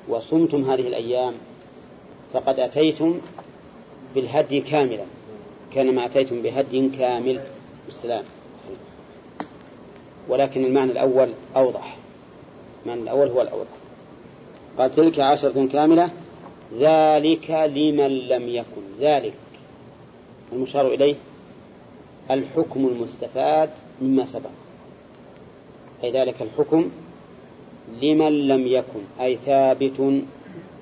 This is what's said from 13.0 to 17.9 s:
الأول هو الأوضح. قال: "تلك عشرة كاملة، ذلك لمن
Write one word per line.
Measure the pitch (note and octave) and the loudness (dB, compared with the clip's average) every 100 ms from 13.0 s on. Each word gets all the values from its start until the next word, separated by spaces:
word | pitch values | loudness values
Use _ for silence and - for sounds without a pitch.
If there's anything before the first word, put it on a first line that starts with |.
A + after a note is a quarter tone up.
الأول | A2 C3 C#3 | -4 0 2
هو | B2 | 2
الأوضح. | A2+ G#2+ F#2+ - - - - - - - - - - - | -2 -4 -10 -14 -20 -20 -20 -20 -20 -20 -20 -20 -16 -2
قال: | C3 | 0
"تلك | D#3 D#3+ D#3 | 4 4 4
عشرة | C3+ C#3+ C#3 C3 C3+ | 2 2 2 0 0
كاملة، | C#3 D#3 E3 F3 - - - - - - | 2 4 6 4 -2 -18 -20 -20 -20 -14
ذلك | A2+ D3+ D#3+ D#3 D3+ D#3 D#3+ - | 0 4 6 6 4 4 0 0
لمن | D#3+ D#3 C#3 D3+ | 0 0 2 0